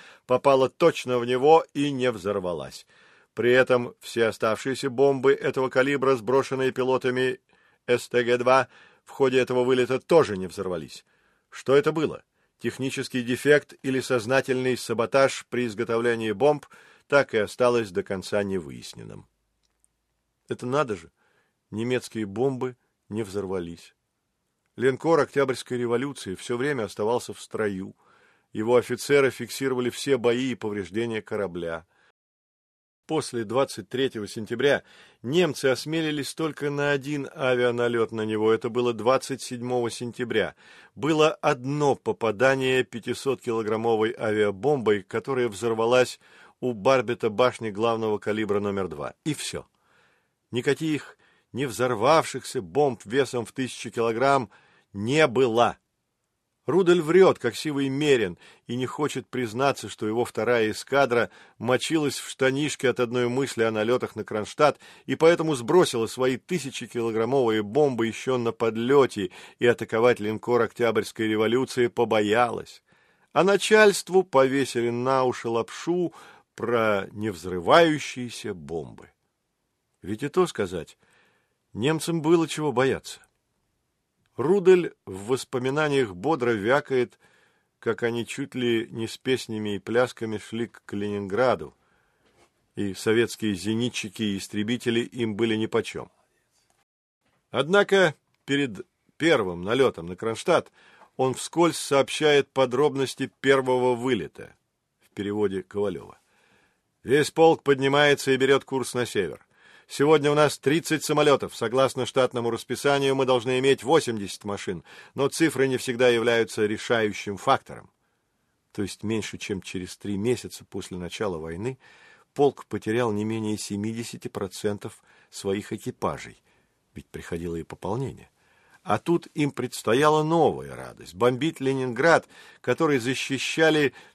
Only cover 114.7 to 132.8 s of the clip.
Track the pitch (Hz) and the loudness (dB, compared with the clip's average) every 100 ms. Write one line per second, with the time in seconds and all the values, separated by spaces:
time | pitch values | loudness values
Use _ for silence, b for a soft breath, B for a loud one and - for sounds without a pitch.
114.7 | 87 B B B - 139 - 160 127 135 | -10 B B B -2 -2 2 0 2 0
115.7 | 127 - 117 127 117 117 117 113 - 104 | 0 -4 2 4 4 4 2 0 0 -2
116.7 | 107 - 117 110 98 - 98 - 127 - | -2 0 0 0 -4 -10 -4 0 0 -2
117.7 | 67 - _ _ _ _ _ _ _ _ | -18 -20 _ _ _ _ _ _ _ _
118.7 | - 98 - 104 110 - 98 - 98 - | -6 -6 -6 -4 -4 -6 -10 -8 -8 -8
119.7 | 95 90 - 101 101 110 120 92 - - | -10 -10 -12 -8 -4 -2 -4 -6 -16 -14
120.7 | 98 - 90 87 - 107 85 80 85 117 | -14 -12 -10 -10 -6 -6 -6 -8 -8 -8
121.7 | 131 b b b b b - 143 - - | -10 b b b b b 0 0 0 -10
122.7 | 104 107 117 120 104 107 110 107 107 - | -8 -4 -2 0 -2 -4 -4 -4 -6 -6
123.7 | 101 107 113 117 - - 101 98 - 107 | -6 -6 -8 -12 -12 -10 -8 -10 -6 -6
124.7 | 101 110 - b b b - 98 101 - | -6 -10 -18 b b b -10 -4 -4 -4
125.7 | 110 - - 95 71 - - _ _ _ | -10 -10 -6 -6 -6 -12 -20 _ _ _
126.7 | _ _ - - 76 - 87 85 82 78 | _ _ -20 -16 -14 -10 -8 -6 -8 -10
127.7 | - 92 110 131 - - b b b b | -10 -6 -6 -6 -10 -20 b b b b
128.7 | b 175 180 - 170 - - 147 - 123 | b -4 -2 0 -2 -2 -4 -4 -2 -8
129.7 | - - 131 151 156 156 165 135 71 69 | -4 0 4 4 4 2 2 2 0 -10
130.7 | 64 64 - - 87 120 127 156 156 135 | -14 -16 -18 -12 2 2 2 -4 -4 -4
131.7 | 135 127 113 156 147 - B B B - | -2 -4 0 4 4 2 B B B -2
132.7 | 123 | 0